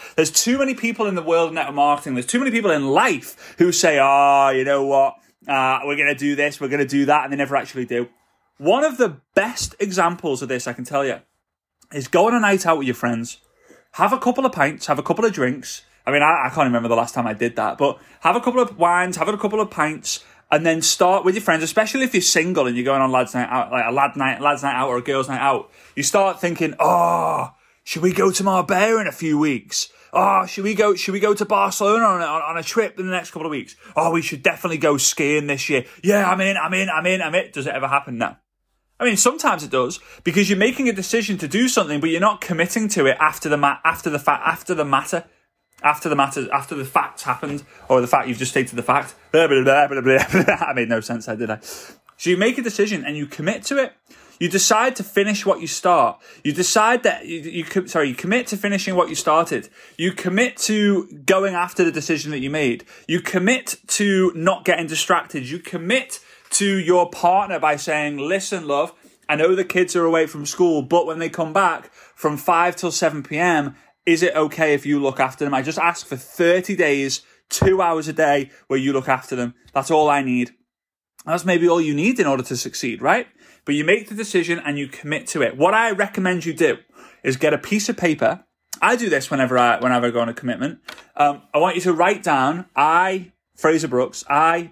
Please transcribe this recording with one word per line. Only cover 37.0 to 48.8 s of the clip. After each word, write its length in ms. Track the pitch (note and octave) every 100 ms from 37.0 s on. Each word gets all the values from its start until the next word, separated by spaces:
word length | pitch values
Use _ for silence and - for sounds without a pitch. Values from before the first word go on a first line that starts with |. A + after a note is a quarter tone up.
| F3
in, 160 | F#3
I'm 120 | D#3+
in." 160 | F3+ -
Does 160 | C#3+ C3+
it 80 |
ever 140 | C3+ C3
happen? 280 | C#3+ C#3 A#2
No. 200 | G#2 - _ _ _ _ _ -
I 40 |
mean, 120 | A#3+ G3
sometimes 480 | B3 D#4 C#4+ F3
it 60 | C#3+
does, 260 | C3 B2 - - -
because 260 | F3 D#3+ F#3+
you're 80 | F#3+
making 320 | A#3 B3+ B3+
a 40 |
decision 460 | G3 F#3 A3+ G#3 F#3
to 100 | D3
do 180 | G3+ B3+
something, 300 | A#3 D#3+ D3
but 120 | E3
you're 100 | D#3+
not 200 | G#3 -
committing 460 | - D#3+ F3+ A3+ G#3+
to 160 | - A3
it 100 | -
after 300 | D#3 - D#3
the 80 | D3
ma-, 220 | C#3 C#3
after 260 | D#3+ E3+ E3+
the 100 | C#3+
fa-, 200 | - C3+ D#3+
after 300 | E3 - D#3+
the 80 |
matter. 400 | C#3+ C3+ - E3+ - _ _ _ _ _
After 260 | D3 D3+ D#3+
the 80 | C#3+
matter, 320 | C#3 C#3+ B2
after 200 | C#3 C3+
the 120 | D3 C3
fact's 380 | D#3+ - -
happened, 380 | C3+ C3 D3 C#3+ - - -
or 100 | C3
the 60 | B2
fact 220 | C#3+ B2+
you've 100 | A2+
just 120 | B2+
stated 260 | C#3 B2
the 60 | A#2+